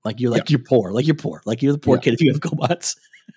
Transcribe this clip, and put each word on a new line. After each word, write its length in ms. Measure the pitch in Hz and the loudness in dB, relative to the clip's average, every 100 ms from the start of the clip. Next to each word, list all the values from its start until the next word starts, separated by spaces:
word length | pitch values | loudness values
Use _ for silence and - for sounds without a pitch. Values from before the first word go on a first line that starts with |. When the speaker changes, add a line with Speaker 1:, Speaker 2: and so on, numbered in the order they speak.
Speaker 1:
Like, 160 | 110 110 | -10 -6
you're, 100 | 123 | -2
like, 180 | 117 - | -2 0
Speaker 2:
Yeah. 80 | 143 | -2
Speaker 1:
you're 60 | |
poor. 280 | - 127 92 | 2 2 2
Like, 140 | 107 147 | 0 0
you're 100 | 147 | -2
poor. 260 | - - | -4 -8
Like, 160 | - 117 | -6 -2
you're 100 | 135 | 0
the 60 | 147 | 0
poor 180 | - 127 | 2 2
Speaker 2:
Yeah. 60 | |
Speaker 1:
kid 120 | 135 | 2
if 60 | 117 | 2
you 100 | 151 | 2
have 80 | 147 | 2
GoBots. 560 | 165 151 127 175 - - _ _ _ | -4 -4 -2 -2 -6 -10 _ _ _